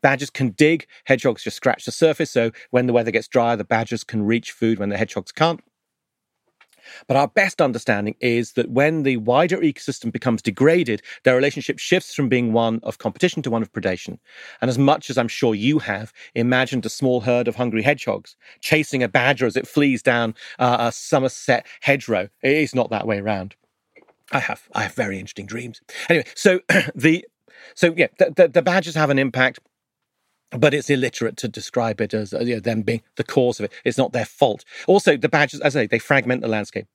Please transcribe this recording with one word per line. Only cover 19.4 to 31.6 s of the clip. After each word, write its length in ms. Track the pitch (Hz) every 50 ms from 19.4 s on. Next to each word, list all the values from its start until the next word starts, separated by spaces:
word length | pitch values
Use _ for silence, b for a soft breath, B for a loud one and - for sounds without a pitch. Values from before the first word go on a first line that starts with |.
| 131
as 100 | 117 -
it 100 | 123 -
flees 360 | - - - 143 143 131 113 -
down, 320 | - 123 117 117 113 113 B B B B B
uh, 180 | 123 123 120 120
a 120 | 120 117 -
Somerset 720 | - - - - 143 131 131 - - - - 131 117 - B B B
hedgerow, 480 | B - 139 143 - - 113 95 92 101 _ _ -
it 100 | 131 143
is 220 | 156 151 131 -
not 160 | 131 117 -
that 160 | 117 104 101
way 120 | 110 107 101
around. 360 | 98 107 107 98 92 101 - _ _ _ _ _ _ _ _ _ _ _ _ _ _ _ -
I 60 | 139
have, 280 | - - - - _ _ -
I 80 | - 110
have 120 | 101 -
very 240 | - 123 98 95 95
interesting 280 | 92 92 - - 98
dreams. 340 | 98 107 117 120 120 113 - _ B B B B B
Anyway, 180 | 170 160 127 B B
so 260 | - - 208 185 185 - _ - 190
<clears throat> 160 | - - -
the, 300 | 165 120 160 165 180 - - _ _ _ B B B B B B
so 200 | - - 170 165
yeah, 120 | 175 160 - _ _
the, 140 | 190 - 139
the, 140 | - 185 165
the 140 | 123 180 143
badgers 320 | 180 175 190 165 165 160
have 160 | 160 156 139
an 80 | 143 135
impact, 420 | 139 131 113 131 127 127 120 - _ _ _ _ _ _ _ _ _ _ _ _ _ _ _ _ _ _ - 127
but 160 | 117 151 135
it's 160 | 147 131 -
illiterate 460 | 143 131 127 120 - - 117 113 101 -
to 100 | - 113
describe 520 | - -